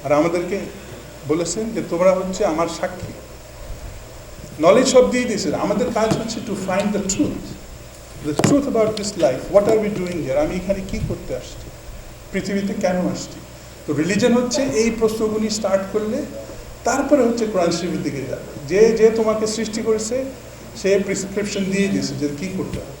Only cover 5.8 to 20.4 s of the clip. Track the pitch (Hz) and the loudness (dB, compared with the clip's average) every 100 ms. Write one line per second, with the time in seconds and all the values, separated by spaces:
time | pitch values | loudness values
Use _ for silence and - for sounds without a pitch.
5.8 | - 208 220 - 220 - - 190 - 185 | 2 2 2 0 -2 -6 -6 -6 -2 0
6.8 | 208 208 196 - 285 - - - - - | 0 0 -2 0 0 -2 -10 -12 -14 -16
7.8 | - - - - 151 143 - 285 - 220 | -16 -18 -16 -10 -4 2 4 4 4 2
8.8 | 214 214 196 175 147 131 - 185 208 220 | 2 0 -6 2 2 2 4 4 6 4
9.8 | 208 185 180 175 135 135 160 185 185 196 | 2 -2 -4 -4 0 0 0 -2 -2 -4
10.8 | 190 214 - 170 - 127 - - - - | -2 -4 -2 -4 -6 -8 -8 -14 -16 -16
11.8 | - - - - - 190 185 202 196 220 | -16 -16 -16 -18 -6 -4 -2 -2 -2 0
12.8 | 185 180 160 - - - - - - - | 0 2 0 -4 -8 -12 -16 -18 -18 -12
13.8 | - 143 160 202 240 247 247 - 262 220 | -4 0 2 4 6 4 2 0 0 2
14.8 | 233 - 226 220 214 214 220 - 190 190 | 2 2 0 2 0 0 -2 0 0 0
15.8 | 190 214 214 262 302 - - - - - | 0 -2 -2 -2 -4 -10 -12 -14 -16 -4
16.8 | - 269 - 285 233 226 214 185 170 170 | 0 0 4 4 4 2 0 2 2 0
17.8 | 180 156 143 135 120 - - - 135 185 | -2 -2 -2 -4 -6 -8 -8 -12 0 6
18.8 | 226 - 220 226 220 214 214 - 214 233 | 6 8 6 6 2 2 -2 -2 -4 -2
19.8 | 220 220 - 254 269 - | 0 0 0 -4 -4 -10